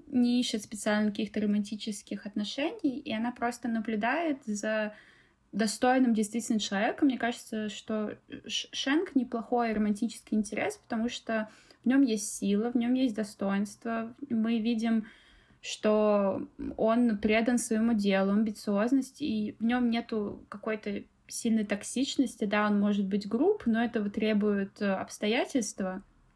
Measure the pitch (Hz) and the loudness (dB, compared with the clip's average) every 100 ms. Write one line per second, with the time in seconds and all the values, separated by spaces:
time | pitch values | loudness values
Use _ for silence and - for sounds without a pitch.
0 | - 247 240 247 247 220 - 208 220 208 | 0 2 4 2 0 -4 -6 -4 0 2
1 | 214 208 208 214 208 208 202 208 - 202 | 2 -2 -4 -2 0 0 -2 -6 -8 -8
2 | - 202 202 214 208 - 311 453 285 240 | -10 -10 -8 -6 -6 -4 -4 -2 -2 -2
3 | - - - - 240 247 247 226 220 214 | -4 -4 -4 -2 -4 -2 -2 -2 -2 0
4 | 226 294 339 269 - 208 214 220 214 214 | 0 0 0 -2 -4 -4 -2 -2 -2 -6
5 | - - _ _ _ 196 220 - 247 262 | -20 -20 _ _ _ 0 0 2 4 6
6 | 247 220 214 233 - 220 - 196 233 - | 4 2 0 -2 0 0 0 0 0 2
7 | 285 233 233 240 - 220 214 202 - 214 | 2 2 -2 -4 -8 -6 -6 -8 -6 -4
8 | 214 - - - - - - - 277 302 | -4 -8 -14 -14 -6 -6 -6 -4 0 0
9 | 370 262 240 233 214 240 233 214 208 208 | 2 0 0 -4 0 0 2 2 0 0
10 | 233 - - 214 208 208 - 415 - 233 | -4 -6 -2 -2 0 -2 -4 -6 -6 -4
11 | 240 - - 220 214 - - _ - 269 | -4 -4 -4 -4 -4 -10 -20 _ 2 4
12 | 262 214 - - 196 202 233 247 233 254 | 4 2 -4 -2 0 2 2 0 2 2
13 | 262 208 208 - 196 196 208 - 233 226 | 2 0 -6 -4 -2 0 -2 -6 -6 -6
14 | 226 - - 226 220 233 220 226 226 226 | -6 -10 -4 -2 0 2 0 0 2 0
15 | 208 - _ - _ _ - - 214 214 | -2 -12 _ -20 _ _ -12 -2 2 4
16 | 214 208 196 - - - - - 220 233 | 4 4 2 -2 -6 -8 -8 0 2 4
17 | 240 202 214 220 226 240 - 220 226 220 | 2 2 2 4 4 2 2 2 2 2
18 | 196 190 196 202 226 208 - 202 233 269 | 4 4 4 2 2 -2 -2 0 2 2
19 | 262 - 285 214 208 - 226 247 240 226 | 0 -4 -4 -2 -4 -2 0 2 2 0
20 | 226 220 202 - - 208 226 214 214 202 | -2 -4 -4 -8 -14 -10 -6 -4 -4 -8
21 | - _ - - 233 220 208 202 - 240 | -10 _ -14 -4 0 2 0 -4 -4 -4
22 | 277 - 247 - 208 208 208 202 208 208 | 0 0 0 -2 -2 2 2 4 2 2
23 | 190 208 208 233 349 415 240 226 233 233 | 0 -2 0 2 2 2 2 2 2 -2
24 | 208 208 214 214 208 202 196 - 202 190 | -4 0 2 2 2 0 -2 -2 -2 -2
25 | - - 208 240 370 269 208 - 185 185 | -4 -4 0 0 0 -2 -2 -4 -6 -6
26 | - _ _ | -12 _ _